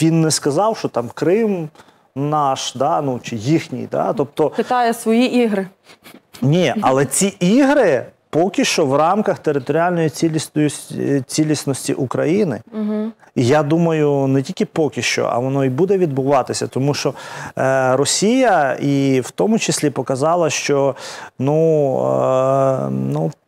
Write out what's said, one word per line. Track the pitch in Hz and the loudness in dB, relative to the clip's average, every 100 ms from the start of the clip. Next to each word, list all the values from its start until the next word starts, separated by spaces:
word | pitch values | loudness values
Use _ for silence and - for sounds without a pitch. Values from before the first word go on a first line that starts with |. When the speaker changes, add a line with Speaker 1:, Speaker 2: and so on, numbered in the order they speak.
Speaker 1:
він | 160 165 | 2 4
не | 156 | 2
сказав, | 147 151 147 220 220 | 0 0 0 0 0
що | - | -4
там | 117 120 | -4 -6
Крим | - 151 208 220 185 156 _ - _ _ 131 | -4 0 2 0 -2 -6 _ -20 _ _ -6
наш, | 147 151 139 131 - 120 | -2 0 0 -2 -6 -4
да, | 143 165 | -2 0
ну, | 143 120 | -2 -6
чи | - 113 | -8 -6
їхній, | 117 160 - 123 113 | 0 0 -2 -10 -6
да, | 143 180 | -2 -2
тобто | 170 143 - 147 | -2 -4 -2 -2
Speaker 2:
Китаю | - - 247 233 | 0 -2 0 0
свої | 233 220 226 254 247 | 0 0 2 2 2
ігри. | 233 202 190 _ _ - - - _ - | 2 0 -4 _ _ -20 -20 -20 _ -4
Speaker 1:
Ні, | 131 170 151 110 | 0 2 2 2
але | 117 135 139 | 2 2 2
ці | - 196 - | 0 -2 0
ігри | 175 240 269 294 196 123 - _ - | 2 4 4 4 4 2 -2 _ -4
поки | 147 190 - 247 | 0 0 0 0
що | - 143 | 2 2
в | 143 | 4
рамках | 160 208 208 160 | 2 2 0 -2
територіальної | 156 143 127 156 175 175 156 | -2 -2 0 0 0 0 -2
цілісності, | - 165 156 - 151 147 - - - 127 139 131 | 0 -2 -2 -4 0 0 -2 -12 -6 -2 -2 -2
цілісності | - 156 143 - 131 - | -2 0 0 -2 -4 -4
України. | 131 127 - 135 196 185 110 - | -4 -4 -2 0 0 0 -4 -8
Speaker 2:
Мгм. | 214 208 214 220 - - - | -8 -4 -4 -6 -10 -8 -2
Speaker 1:
І | 120 | 2
я | 147 | 2
думаю, | 143 165 165 156 147 139 135 | 2 2 2 2 2 2 2
не | 135 | 0
тільки | 131 - 208 | -2 -4 -4
поки | - 147 - | 0 -2 -2
що, | 139 - 117 | -4 -2 -2
а | 117 | -2
воно | 131 139 135 | -2 0 0
і | |
буде | 131 190 196 | 0 2 2
відбуватися, | 170 135 131 139 120 - 113 | 0 0 2 2 0 -4 -4
тому | 127 139 | -2 -2
що, | 135 143 - - - 135 - | 0 -4 -6 -14 -14 -12 -4
е, | 131 135 131 131 | 0 2 2 2
Росія | 139 - 202 254 247 175 139 - | 0 0 2 2 4 2 2 0
і | 143 139 139 131 | 0 0 2 0
в | 120 | -2
тому | - 196 220 | -2 0 0
числі | - 156 147 | 0 -2 -2
показала, | 131 127 131 156 175 156 | -2 -4 -2 0 2 0
що, | - - 143 139 - - - - - | -2 0 0 0 -2 -12 -16 -16 -4
ну, | 135 151 165 156 139 127 | 0 2 2 2 2 0
е, | 131 131 131 131 131 135 135 131 135 | 0 0 2 2 2 2 2 0 -2
ну, | 131 135 147 160 - | -4 -4 -2 -4 -8